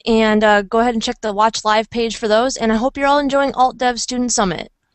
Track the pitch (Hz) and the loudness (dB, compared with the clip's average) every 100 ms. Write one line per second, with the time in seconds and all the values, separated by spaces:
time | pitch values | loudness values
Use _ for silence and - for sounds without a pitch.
0 | - 220 220 214 214 208 196 226 240 226 | 0 2 4 4 4 2 2 0 0 0
1 | 214 233 214 202 220 - 214 214 220 240 | -4 -6 -6 0 0 0 0 0 -2 -4
2 | 233 214 220 214 254 240 226 220 254 277 | -4 -4 0 2 0 -2 -2 0 -2 -2
3 | 277 285 285 277 277 - 254 247 247 233 | 0 2 2 0 -2 0 0 0 -4 -2
4 | - 247 247 - 196 160 - _ _ | -6 -4 -2 0 -2 -2 -10 _ _